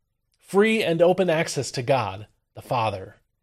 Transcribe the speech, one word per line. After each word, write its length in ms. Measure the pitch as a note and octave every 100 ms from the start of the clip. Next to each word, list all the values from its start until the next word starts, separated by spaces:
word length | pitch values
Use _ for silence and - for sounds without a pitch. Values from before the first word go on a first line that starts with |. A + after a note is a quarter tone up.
| _ _ _ _
free 420 | - G3 G#3+ A3
and 200 | E3 E3
open 280 | F3 F3+ F#3
access 400 | D#3+ E3 - B2
to 120 | -
God 440 | A#2+ C3 G#2 F#2+ G#2 _ _ -
the 60 |
Father. 560 | - B2+ A2 G2 G2 - _ _